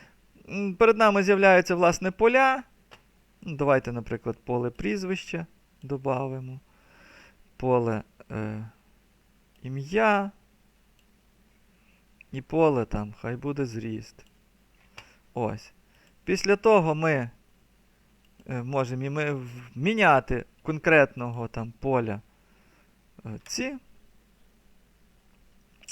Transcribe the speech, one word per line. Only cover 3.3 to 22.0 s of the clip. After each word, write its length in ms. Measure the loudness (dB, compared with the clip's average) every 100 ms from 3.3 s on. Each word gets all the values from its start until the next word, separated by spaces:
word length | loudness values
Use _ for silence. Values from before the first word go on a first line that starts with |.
| _
Ну, 140 | -12 -2
давайте, 360 | 2 2 0
наприклад, 460 | -8 -8 -6 -6 -8
поле 260 | -4 -4 -4
прізвища 760 | -4 -4 -4 -4 -8 -8 -10 -12 _ _ _
добавимо, 760 | -10 -6 -4 -4 -4 -8 -12 -16 -20 _ _ _ -20 -20 -20 _ _ -6
поле, 460 | 0 2 0 -4 -8 _ -12
е, 400 | -8 -8 -10 -14 -18 _ _ _ _ _ _ _ _
ім'я 680 | -12 -10 -4 0 2 2 -2 -8 _ _ _ _ _ _ _ _ _ _ _ _ _ _ _ _ _ _ _
і 100 | -14
поле 420 | -4 2 2 2
там, 300 | -2 -4 -8 -10
хай 160 | -10 -8
буде 300 | -6 -6 -6
зріст. 580 | -8 -10 -10 -14 -20 _ _ _ _ _ _ _ -20 -20 _ _
Ось. 380 | -6 -6 -6 -14 _ _ _ _ _
Після 320 | -6 -4 0 2
того 380 | 4 4 4
ми, 360 | 0 0 0 -2 -10 _ _ _ _ _ _ _ _ _ _ -12
е, 160 | -10
можемо 400 | -4 -2 -2 -4
і 60 | -6
ми 220 | -4 -4
в-, 380 | -4 -8 -16 -16
міняти 720 | -4 -2 4 6 4 2 -4 -6 _
конкретного 840 | -8 -4 4 6 6 0 -8 -8 -8
там 240 | -8 -10 -8
поля, 400 | -2 0